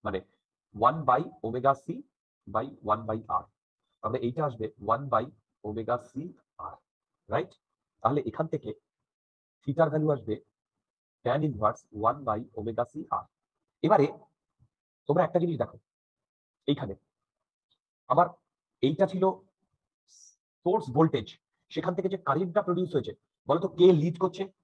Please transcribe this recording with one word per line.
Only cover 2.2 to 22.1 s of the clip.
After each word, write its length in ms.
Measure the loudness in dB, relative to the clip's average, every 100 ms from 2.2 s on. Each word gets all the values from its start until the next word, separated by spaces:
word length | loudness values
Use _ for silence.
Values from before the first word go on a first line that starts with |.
| _ _ -6
by 120 | -6 -6 -10 -2
one 100 | -2 -2
by 100 | -8 -4 -6
r, 20 | -6 _ _ _ _ _
তাহলে 180 | -6 -4 -4
এইটা 160 | -4 -6
আসবে 180 | -6 -10 -8 -4
one 100 | -4 0
by 120 | -2 -2 _ _ _ -10
omega 280 | -8 -4 -4 -4
c 40 | -12 -12 -16 _ -16 -16
r, 40 | -16 _ _ _ _ -6
right? 200 | -6 -6 _ _ _ _ _
তাহলে 180 | -2 -2 -4
এখান 160 | -6 -6
থেকে 180 | -6 -8 -14 _ _ _ _ _ _ _ _
থিটার 260 | -6 2 2
value 140 | 4 0
আসবে 200 | 0 -2 -8 _ _ _ _ _ _ _ _
tan 160 | -2 0 -2
inverse 300 | 0 -2 -2 _ -2 -2
one 100 | -2 -4
by 120 | -4 -6 -8
omega 240 | -6 -4 -6
c 20 | -8 -6 -8
r। 20 | -8 _ _ _ _ _ 4
এবারে 200 | 4 4 0 _ _ _ _ _ _ _ _ 0
তোমরা 140 | 2 2
একটা 120 | 0
জিনিস 140 | -2 -2
দেখো, 140 | -6 -8 _ _ _ _ _ _ _ _ -2
এইখানে 240 | -2 -4 -10 _ _ _ _ _ _ _ _ _ _ _
আবার 140 | 2 2 -2 _ _ _ _ 0
এইটা 180 | 2 0
ছিল 120 | 4 0 0 _ _ _ _ _ _ _ -20 -20 _ _ _
source 220 | -2 -2 0 2
voltage, 320 | 4 2 -6 -16 _ _ _
সেখান 180 | -6 -4 -2
থেকে 120 | -4